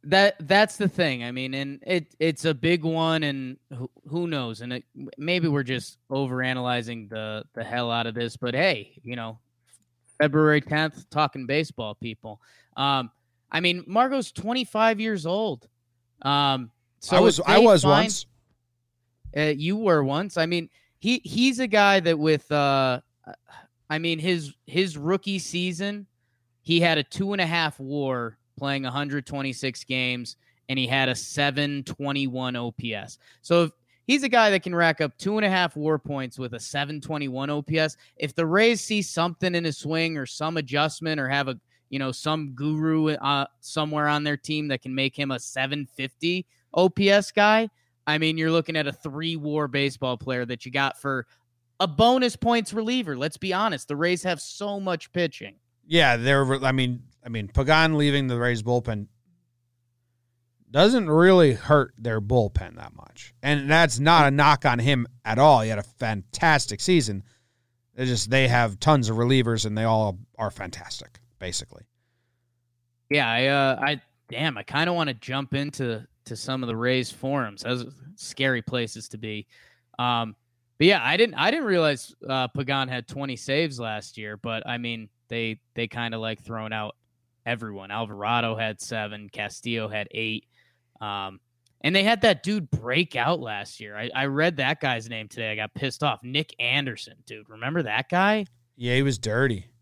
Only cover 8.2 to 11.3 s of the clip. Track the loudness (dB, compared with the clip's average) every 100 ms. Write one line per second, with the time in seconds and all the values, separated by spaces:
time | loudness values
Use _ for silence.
8.2 | -6 -6 -4 0 0 -2 -8 -18 -12 -10
9.2 | -10 -14 _ _ _ _ _ _ _ _
10.2 | 2 4 4 4 2 -2 -2 -6 -6 -2
11.2 | -2